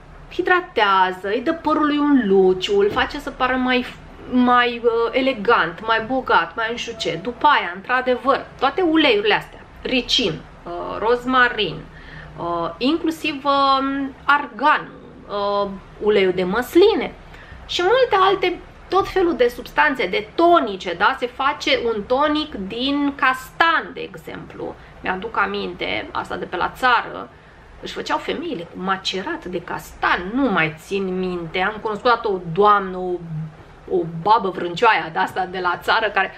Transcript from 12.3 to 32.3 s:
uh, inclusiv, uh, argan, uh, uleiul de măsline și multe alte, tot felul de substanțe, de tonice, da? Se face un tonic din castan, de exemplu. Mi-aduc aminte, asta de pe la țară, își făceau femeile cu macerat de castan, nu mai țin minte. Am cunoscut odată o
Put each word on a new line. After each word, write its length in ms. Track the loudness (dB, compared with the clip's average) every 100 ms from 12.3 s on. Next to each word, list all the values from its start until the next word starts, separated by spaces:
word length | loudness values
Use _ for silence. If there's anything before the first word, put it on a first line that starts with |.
| -10
uh, 340 | -6 -4 -4 -2
inclusiv, 680 | -2 0 -2 -4 -6 -4
uh, 640 | 0 2 2 2 0 -4 -6 -6
argan, 640 | 0 0 0 0 2 2 -2 -18 -20 -20 -10
uh, 400 | -4 -2 0 -2 -6 -16 -4
uleiul 320 | 2 4 4
de 120 | 2
măsline 720 | 0 -2 2 6 6 4 -4 -10 -20 -20 -20 -18 -8
și 160 | 0
multe 340 | 2 4 4 4
alte, 380 | 4 4 0 -4 -12 -18 -2
tot 200 | 0 2
felul 280 | 2 2 4
de 120 | 2
substanțe, 580 | 0 -6 2 2 2 -2
de 220 | -2 -4
tonice, 600 | 2 6 6 4 -6 -6
da? 220 | 0 0 0
Se 80 | -6
face 520 | -2 -2 -2 0 0 0
un 80 | -4
tonic 520 | 0 2 2 0 -4
din 580 | -8 -8 -4 -2 0 -2
castan, 760 | 0 0 0 -6 0 2 2 -2
de 80 | -10
exemplu. 720 | -12 -12 -14 -14 -14 -12 -12 -12 -18 -10
Mi-aduc 380 | -6 -6 -4 -2
aminte, 720 | -2 -2 -6 -6 -6 -6 -6
asta 240 | -8 -6 -8
de 80 |
pe 120 | -6 -4
la 160 | -4 0
țară, 520 | 2 2 0 -10 -14 -18 -20 -20 -20 -16
își 100 | -12
făceau 260 | -10 -4 -4
femeile 440 | -4 -6 -6 -8
cu 160 | -10 -8
macerat 640 | -6 -4 -4 -6 -6 -8
de 180 | -8 -10
castan, 680 | -8 -12 -12 -4 0 0 -2
nu 160 | 0 2
mai 240 | 2 0 -2
țin 400 | -6 -4 -2 -4
minte. 400 | -4 -6 -6 -2
Am 180 | -2 -4
cunoscut 240 | -6 -2
odată 240 | 0 2
o 100 | 0